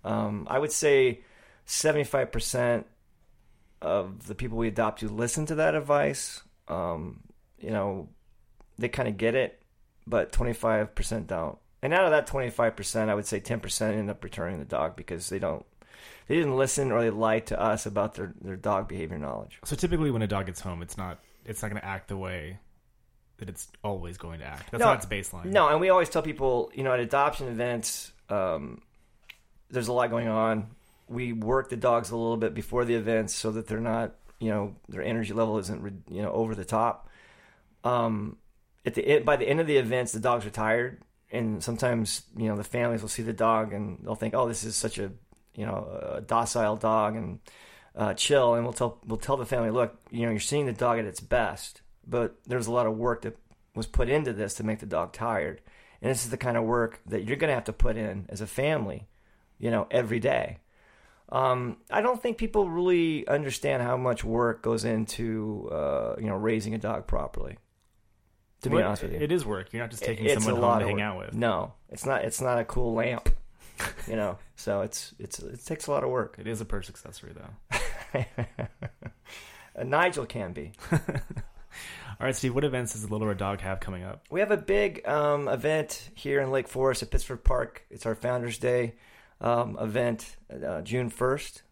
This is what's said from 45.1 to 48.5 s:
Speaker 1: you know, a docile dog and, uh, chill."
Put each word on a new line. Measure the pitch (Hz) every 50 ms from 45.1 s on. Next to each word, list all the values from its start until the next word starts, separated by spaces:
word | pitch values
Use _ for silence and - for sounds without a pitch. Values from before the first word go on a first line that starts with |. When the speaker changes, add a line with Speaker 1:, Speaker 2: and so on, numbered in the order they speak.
| 98 - - _ - _ _ _ _
Speaker 1:
you | - 107
know, | 113 - - - - - - - - -
a | -
docile | 107 - 113 117 117 - - 120 110 104 107
dog | 110 - 110 110 110 107 107 110
and, | 113 110 - 87 - - - - - - - - - - - _
uh, | - 107 104 95
chill." | - - - 147 139 127 120